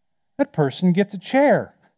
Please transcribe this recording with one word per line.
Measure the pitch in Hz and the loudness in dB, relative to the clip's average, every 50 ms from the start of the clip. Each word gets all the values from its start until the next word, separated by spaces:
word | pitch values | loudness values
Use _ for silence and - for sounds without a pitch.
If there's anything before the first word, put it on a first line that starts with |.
| _ _ _ _ _ _ _ - | _ _ _ _ _ _ _ -6
that | 277 - - | -6 -4 -2
person | - 151 135 - - 185 185 175 | -2 -2 -2 -2 -2 0 0 0
gets | 185 208 202 - | 0 -2 -2 -6
a | 190 | -12
chair | - - - 269 285 285 214 151 107 - _ _ _ _ _ | -10 -4 0 2 2 2 2 0 0 -6 _ _ _ _ _